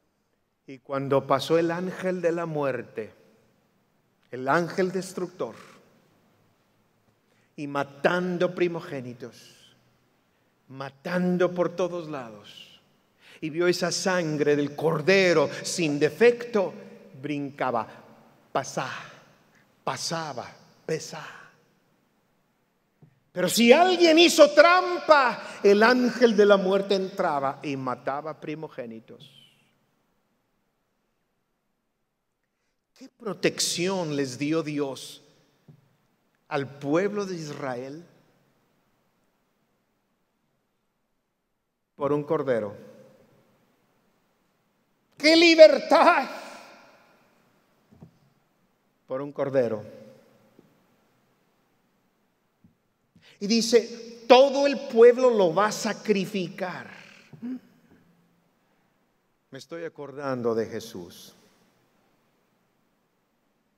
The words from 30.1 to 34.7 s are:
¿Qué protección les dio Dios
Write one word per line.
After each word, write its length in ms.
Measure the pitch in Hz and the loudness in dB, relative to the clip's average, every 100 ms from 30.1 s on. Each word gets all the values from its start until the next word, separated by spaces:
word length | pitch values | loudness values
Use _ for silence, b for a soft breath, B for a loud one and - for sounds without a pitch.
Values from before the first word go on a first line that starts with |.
| _ _ _ _ _ _ _ _ _ _ _ _ _ _ _ _ _ _ _ _ _ _ _ _ _ _ _ _ _ | _ _ _ _ _ _ _ _ _ _ _ _ _ _ _ _ _ _ _ _ _ _ _ _ _ _ _ _ _
¿Qué 140 | 262 | -20
protección 1040 | _ 220 180 175 - - - 175 196 160 143 | _ -10 -4 -2 -2 -4 -4 -4 -4 -4 -4
les 220 | 139 123 | -6 -6
dio 240 | 143 160 | -4 -4
Dios 600 | 151 | -4